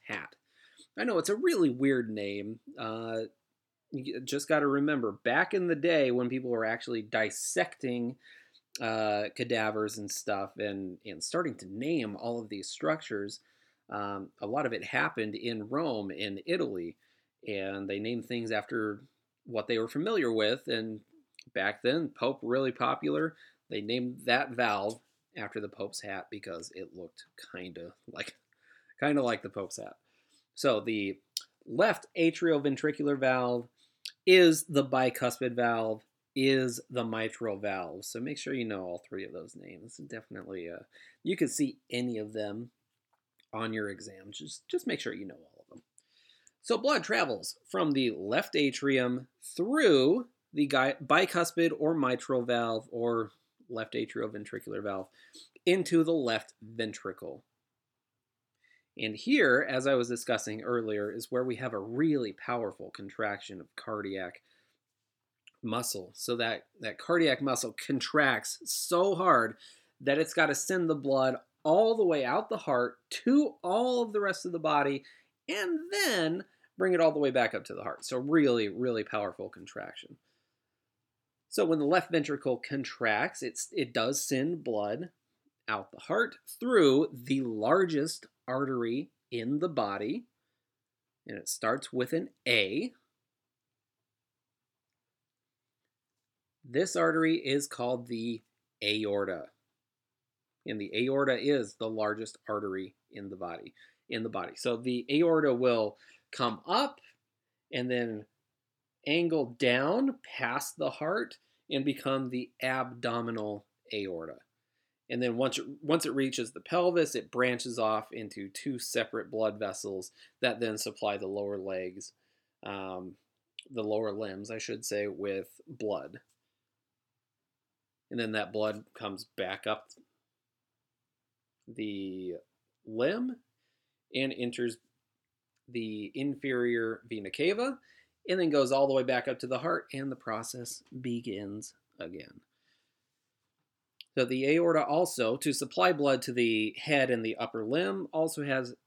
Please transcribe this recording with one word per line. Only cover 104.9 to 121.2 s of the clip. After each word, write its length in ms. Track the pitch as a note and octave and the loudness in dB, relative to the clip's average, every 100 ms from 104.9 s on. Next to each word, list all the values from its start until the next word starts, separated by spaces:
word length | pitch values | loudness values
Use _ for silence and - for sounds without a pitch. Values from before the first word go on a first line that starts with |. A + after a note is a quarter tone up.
| B2 A#2+ | -4 0
aorta 420 | C#3+ E3+ D#3+ D3 | 2 4 4 4
will 440 | B2 B2+ A#2 G#2 - - _ _ | 4 4 4 2 -4 -18 _ _
come 300 | - B2 A2 - | -2 -2 -2 0
up 340 | G#3+ C#4 - - _ _ _ _ _ _ | 2 0 -4 -20 _ _ _ _ _ _
and 180 | C3 B2 | -4 0
then 340 | B2 A#2 G#2+ G#2+ _ _ _ _ _ _ _ - | 0 -2 -4 -12 _ _ _ _ _ _ _ 0
angle 520 | D#3+ F3 D#3+ A#2+ A#2+ | 2 2 2 0 0
down 560 | B2+ B2 C#3+ A3 C#4 B3+ - - | 2 4 2 2 0 -2 -10 -6
past 400 | B2 C3+ - - | -4 -2 -6 -4
the 120 | D3 | -4
heart 460 | - D#3 G#3 A3 - _ _ - | -2 -2 -2 -4 -10 _ _ -6
and 140 | C3+ | -2
become 460 | C#3+ C3+ C#3 C3+ B2+ | -2 -2 0 0 -2
the 220 | B2 A#2+ - | -4 -6 -4
abdominal 1040 | C3 C3 B2 A#2+ A#2+ A#2 A#2 A2+ G#2 G2+ - _ - | -2 -2 -4 -4 -2 -2 -2 -4 -4 -6 -10 _ -8
aorta. 420 | G#2+ G2 E2+ D#2+ A#1 _ _ _ _ _ _ - | -6 -4 -6 -8 -12 _ _ _ _ _ _ -6
And 140 | B2 | -2
then 140 | B2 A#2 | 0 2
once 200 | C3 C3+ | 0 0
it, 60 | C#3+ C#3+ | -6 -6
once 240 | D3+ E3 D#3+ | 0 0 2
it 80 | |
reaches 380 | C3+ C3+ C3 A2+ | 0 0 -2 -6
the 80 | - | -10
pelvis, 560 | - E3+ F3+ E3+ D#3 A#2 | -2 2 4 4 2 -2
it 160 | - | -4
branches 480 | B2 B2 A#2+ B2+ A#2 | 2 2 2 -2 0
off 280 | A2 G#2+ G#2+ | 0 0 -4
into 380 | A2+ G#2+ G#2 G2 | -10 -10 -10 -12
two 280 | - D3 B2+ | -8 -6 -6
separate 540 | - B2 A2 A2+ - | -2 -2 -2 -4 -4
blood 260 | A2 A2 G#2 | 0 0 0
vessels 540 | G2+ F#2 G#2 F#2+ F2+ - - _ | -6 -6 -6 -8 -10 -16 -20 _
that 180 | B2+ A2+ | -2 0
then 180 | A#2 G#2+ | -2 -2
supply 380 | A#2 - G#2 | -6 -4 -2
the 120 | G2+ | -2